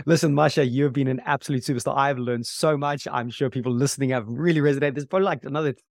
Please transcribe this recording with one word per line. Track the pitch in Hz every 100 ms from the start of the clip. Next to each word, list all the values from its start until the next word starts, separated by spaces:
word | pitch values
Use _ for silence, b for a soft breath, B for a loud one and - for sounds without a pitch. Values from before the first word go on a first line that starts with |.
Listen, | 151 160 160
Masha, | 143 151 - 131
you | 123
have | 143
been | 131 131
an | 131
absolute | - 139 - 135
superstar. | 139 123 139 139
I've | 139 131
learned | 120 120 120
so | - 160 147
much. | 143 143 -
I'm | 131 120
sure | - 135
people | 131 127
listening | 120 139 - 135
have | 131 107
really | 120 170 156
resonated. | 147 139 147
There's | 135 139
probably, | 190
like, | 196 147
another | 151 143 151 - _